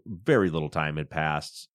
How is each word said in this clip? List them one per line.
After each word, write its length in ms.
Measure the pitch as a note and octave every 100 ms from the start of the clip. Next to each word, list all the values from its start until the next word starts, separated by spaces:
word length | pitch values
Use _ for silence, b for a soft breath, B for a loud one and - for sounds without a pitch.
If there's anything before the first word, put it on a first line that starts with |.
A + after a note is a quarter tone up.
very 460 | - F2 A#2 C3 F#2+
little 180 | D#2+ D2
time 300 | E2 D2+ D2+
had 100 | C#2+
passed. 600 | D#2+ D#2 D2+ - - -